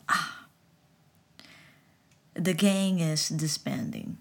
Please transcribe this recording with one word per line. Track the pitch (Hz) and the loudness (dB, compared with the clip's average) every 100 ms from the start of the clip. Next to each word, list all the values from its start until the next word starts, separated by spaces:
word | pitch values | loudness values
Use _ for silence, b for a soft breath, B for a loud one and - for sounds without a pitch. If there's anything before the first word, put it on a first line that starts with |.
| - | 0
"Ah, | - - - - _ _ _ _ _ _ _ _ - B B B B B B B _ _ | 0 0 -8 -20 _ _ _ _ _ _ _ _ -20 B B B B B B B _ _
the | - 180 | -2 0
gang | 170 202 196 190 180 | 4 4 4 2 2
is | 165 156 - | 2 0 0
disbanding. | 160 156 - - - - - - 170 | -2 -2 -2 -4 -4 -4 -6 -8 -12